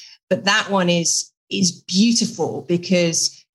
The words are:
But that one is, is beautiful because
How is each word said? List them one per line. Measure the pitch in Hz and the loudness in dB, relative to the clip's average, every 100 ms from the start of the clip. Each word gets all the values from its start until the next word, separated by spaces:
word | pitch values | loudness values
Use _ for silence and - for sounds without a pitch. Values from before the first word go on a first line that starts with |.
| - - _ | -20 -20 _
But | 185 196 | -2 0
that | 214 180 | 0 0
one | 196 175 | 0 2
is, | 175 160 - - _ _ | 0 0 -4 -6 _ _
is | 196 180 | -2 -2
beautiful | - - 180 233 233 220 - 156 143 - | -2 -4 2 4 2 -2 -4 -6 -6 -4
because | 175 175 180 170 160 - - _ | -4 0 0 2 0 -2 -6 _